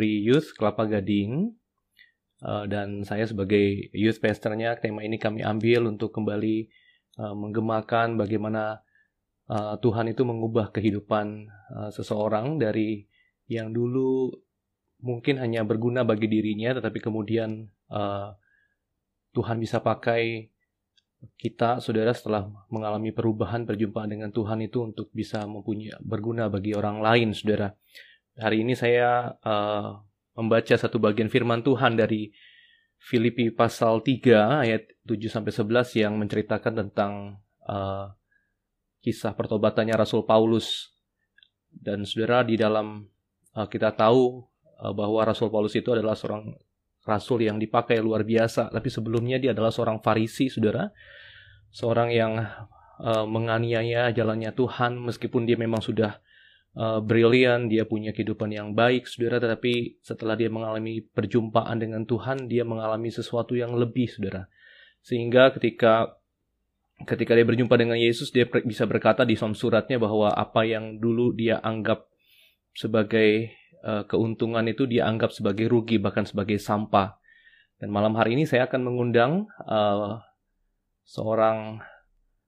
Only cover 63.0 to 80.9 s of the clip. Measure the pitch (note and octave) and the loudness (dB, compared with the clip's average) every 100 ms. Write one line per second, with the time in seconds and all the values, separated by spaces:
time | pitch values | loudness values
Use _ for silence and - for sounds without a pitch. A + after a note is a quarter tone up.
63 | A#2 A2 A#2 A#2+ A2+ B2 A#2+ A#2+ A#2+ B2+ | -4 -6 -4 -4 -2 -2 -2 -2 0 0
64 | A#2+ - G2 F#2+ F#2+ _ - - - _ | -2 -2 -6 -6 -10 _ -20 -20 -20 _
65 | - A#2+ A#2 B2 C3 C3+ A#2 - A#2 A2+ | -6 -4 4 8 8 6 -2 4 6 6
66 | A2+ - _ _ _ _ _ _ _ - | 2 -6 _ _ _ _ _ _ _ -18
67 | - A2+ A#2 A#2 A#2 A#2 A#2+ A#2+ A#2 A#2 | -6 -2 4 6 6 4 6 6 4 4
68 | A#2 A#2 C#3+ B2 A#2+ B2 B2 G#2+ A2+ A2 | 2 2 0 2 2 2 0 -2 0 2
69 | A2+ A2 B2 A2 A2+ G#2+ A#2 A2 - B2+ | 4 4 4 2 0 -2 2 2 2 0
70 | A2 G#2+ G#2 - G#2+ A#2 A2+ A2 A2 G#2+ | 2 2 2 2 0 2 2 0 -4 -2
71 | A#2 A2+ A#2+ G#2+ A2+ A2 A2+ A2 G#2+ A2 | 0 2 2 2 0 0 -2 -2 0 -2
72 | - _ _ _ _ _ _ - A#2 A2 | -4 _ _ _ _ _ _ -10 0 0
73 | G#2 A2+ G#2+ G#2+ A2+ - _ _ - G#2+ | 2 4 6 4 0 -10 _ _ -6 -4
74 | G2+ F#2 A2+ A2 A2+ A#2 A2+ G#2+ C3+ A#2 | -2 0 0 0 -2 0 0 0 0 2
75 | G#2+ A2+ A2+ - G#2+ G2+ A2+ A#2+ A2+ A2 | 2 2 0 0 -2 0 2 2 2 0
76 | G2+ A2 G2 G2+ G2 G#2 - G#2+ G#2+ G#2 | 0 -2 -4 -4 -2 -2 0 -2 2 2
77 | F#2+ - _ _ _ _ _ _ G#2 G#2 | 2 -4 _ _ _ _ _ _ -4 0
78 | G#2+ A2 A2 B2 D#3 A#2+ B2+ C3 B2 B2 | 2 2 2 2 2 0 0 -2 -2 -2
79 | A#2+ A#2 A#2+ F3 G#3+ - - G#2+ G#2 G2+ | 2 4 4 2 -4 -10 -4 0 2 0
80 | G#2 A2+ - _ _ _ _ _ _ | -2 -8 -14 _ _ _ _ _ _